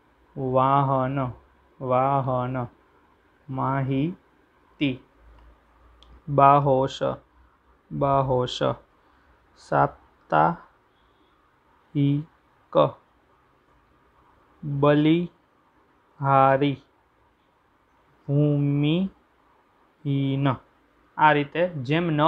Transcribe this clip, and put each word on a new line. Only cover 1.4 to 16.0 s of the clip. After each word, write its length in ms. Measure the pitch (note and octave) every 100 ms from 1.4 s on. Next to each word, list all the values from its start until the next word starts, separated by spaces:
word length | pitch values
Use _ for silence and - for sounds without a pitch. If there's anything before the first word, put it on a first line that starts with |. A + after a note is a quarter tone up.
| _ _ _ -
વાહન. 880 | C3 B2+ C3 C#3 C3 B2+ B2 C3 A#2+ - _ _ _ _ _ _ -
માહિતી. 1500 | C3 B2+ C3+ C3 C3+ D#3 F#3 _ _ _ _ _ _ C#3+ B2+ - _ - - - _ _ _ _ _ - - -
બાહોશ, 720 | C#3+ C#3 C#3+ C#3+ C3 C3 - C3+ B2+ _ _ _ _ _ _ _
બાહોશ. 680 | D3+ C#3 C#3 C3 B2+ B2 - C3+ B2 _ _ _ _ _ _ _ _
સાપ્તાહિક. 920 | - D3 C#3+ - _ _ _ D#3 D#3+ E3+ - _ _ _ _ _ _ _ _ _ _ _ _ D3 C#3+ C#3+ D#3 _ _ _ _ - C#3+ - _ _ _ _ _ _ _ _ _ _ _ _ _ _ _ _
બલિહારી. 2250 | D3+ C#3+ C#3+ D3 D3+ E3+ F3 - _ _ _ _ _ _